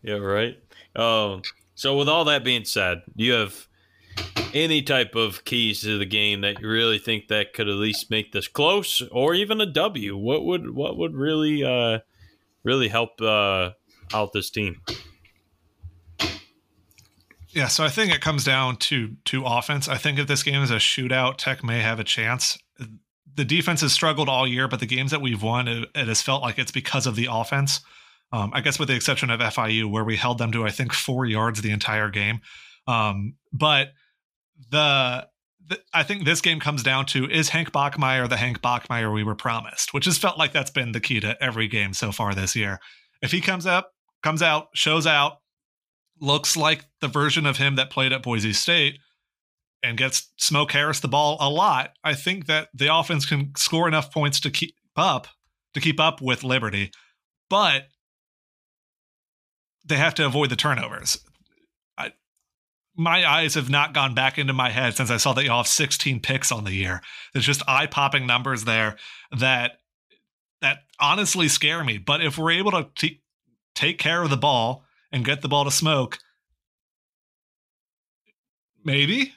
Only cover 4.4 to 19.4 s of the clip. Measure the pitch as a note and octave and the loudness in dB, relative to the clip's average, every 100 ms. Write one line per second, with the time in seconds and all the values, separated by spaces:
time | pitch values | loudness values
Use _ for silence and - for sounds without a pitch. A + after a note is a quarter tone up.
4.4 | - C#3+ D#3+ D3+ C#3 C3 A2+ A2+ A2 G2 | -4 0 2 0 2 0 0 0 -2 -4
5.4 | - B2 A2+ G#2 G#2+ G#2 G2+ G#2+ G#2 G2+ | -4 0 0 0 -2 -2 0 0 0 0
6.4 | G2+ G2+ G#2+ A2+ A#2 G#2+ - A2 - G#2+ | -2 -4 -2 0 2 0 -2 -6 -2 -2
7.4 | G2+ - G#2 G2+ G#2+ G#2+ - A2 G#2+ G2+ | -2 -4 -2 0 -2 -2 -4 -4 -2 -8
8.4 | - - D3+ G3+ - - B2 B2 C#3+ F3 | -6 0 2 2 0 -4 -2 0 2 2
9.4 | G#3 A3 G#3 D3+ G3+ D#3 G2+ G2 G#2+ D3+ | 0 -2 0 0 0 -2 -6 -4 -2 -2
10.4 | C3+ - A2 A#2+ C#3+ - E3 C#3 C#3+ D#3 | 0 -2 -4 -6 -6 -4 -4 -2 -2 0
11.4 | D3+ D3 C3+ B2 A#2 A2 _ _ - _ | 0 0 0 2 2 0 _ _ -20 _
12.4 | _ _ A#2 C3 A2+ A2+ A#2 - A2 G#2+ | _ _ 0 2 2 0 -2 -2 2 4
13.4 | G2+ F#2+ F2+ G#2+ _ _ - A2 G#2 G2+ | 4 2 -2 -6 _ _ -6 -4 -2 -4
14.4 | - - G2+ E2 - - - - - _ | -4 -4 -4 -6 -12 -12 -14 -20 -20 _
15.4 | _ _ _ _ - - - - - - | _ _ _ _ -20 -20 -20 -8 -6 -6
16.4 | - _ _ _ _ _ _ _ _ _ | -20 _ _ _ _ _ _ _ _ _
17.4 | - D#3 B2+ - D#3 C#3+ G#3+ D3+ D#3 D3 | -6 -2 0 2 2 2 2 2 2 0
18.4 | C#3 C3 B2+ B2 - C3+ A2 - - C3+ | 2 2 0 -2 -2 -2 -4 -6 -4 -2